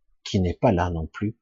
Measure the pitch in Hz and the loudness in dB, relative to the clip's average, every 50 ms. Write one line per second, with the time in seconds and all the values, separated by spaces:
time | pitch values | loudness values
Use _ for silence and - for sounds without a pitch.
0 | _ _ _ _ - - - 104 92 87 85 - - 131 101 87 87 90 87 82 | _ _ _ _ -12 -4 0 0 0 0 0 2 2 2 4 4 2 0 -2 -4
1 | 80 - - - 104 104 - _ | -6 -8 -8 -6 -6 -6 -6 _